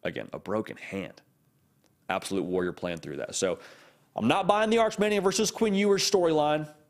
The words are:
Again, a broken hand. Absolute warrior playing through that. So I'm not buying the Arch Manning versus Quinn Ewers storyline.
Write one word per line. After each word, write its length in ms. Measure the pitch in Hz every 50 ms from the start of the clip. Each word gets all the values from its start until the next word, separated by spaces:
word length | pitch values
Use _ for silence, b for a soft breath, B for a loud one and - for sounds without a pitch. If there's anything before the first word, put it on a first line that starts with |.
| _
Again, 260 | 90 82 65 53 53
a 80 | - 71
broken 380 | - - 98 107 107 - - -
hand. 440 | - - - 98 92 - - - _ _ _ _ _ _ _ _ _ _ _ _ _ _ _ _ _ _
Absolute 340 | 92 95 - - 95 98 85
warrior 280 | 90 90 92 90 90
playing 280 | 85 - - 90 87 82
through 180 | - 73 73 69
that. 180 | 64 - -
So 240 | - - 95 85 - B B B B B B B B B B B
I'm 120 | - 104 113
not 200 | 147 190 196 175
buying 220 | 208 208 220 220
the 80 | 220 233
Arch 220 | 226 220 214 -
Manning 220 | 202 214 208 202
versus 280 | 180 196 185 - 220 208
Quinn 240 | - - 226 220 196
Ewers 360 | 190 208 208 202 190 190 -
storyline. 600 | - 196 175 165 160 156 147 147 151 156 156 151 - - _ _